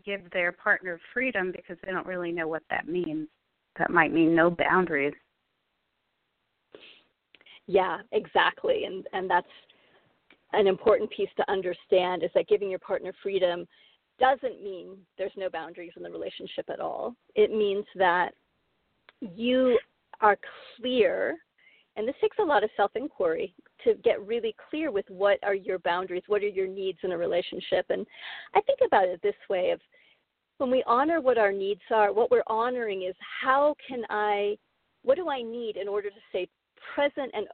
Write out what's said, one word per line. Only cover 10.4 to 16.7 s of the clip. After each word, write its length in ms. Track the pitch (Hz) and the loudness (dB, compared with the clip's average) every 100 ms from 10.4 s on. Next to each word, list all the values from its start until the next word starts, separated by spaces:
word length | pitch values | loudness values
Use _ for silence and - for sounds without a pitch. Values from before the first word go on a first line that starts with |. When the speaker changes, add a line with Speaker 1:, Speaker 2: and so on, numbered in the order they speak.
| _ | _
Speaker 2:
an 140 | 196 196 | 2 2
important 420 | 190 220 196 214 | 2 4 2 0
piece 180 | - 196 - | -4 -4 -4
to 120 | - | -2
understand, 720 | 190 180 175 _ 185 180 180 | -2 -4 -8 _ 2 2 -2
is 80 | 175 185 | 0 0
that 120 | 165 | 2
giving 220 | 202 202 | 0 0
your 100 | 185 | -8
partner 340 | - 190 185 - | -6 -6 -6 -10
freedom 440 | 196 196 180 175 175 _ _ _ _ - | -4 0 0 0 -8 _ _ _ _ 2
doesn't 420 | 254 269 254 - | 2 2 -2 -8
mean 360 | 196 180 180 196 180 - | -12 -12 -14 -20 _ -8
there's 140 | 196 202 | -8 -6
no 120 | 185 | -8
boundaries 440 | 165 160 175 170 175 | -8 -10 -14 -16 -16
in 80 | |
the 80 | 170 | -14
relationship 540 | 170 165 - 185 - | -10 -10 -10 -12 -10
at 100 | 165 | -10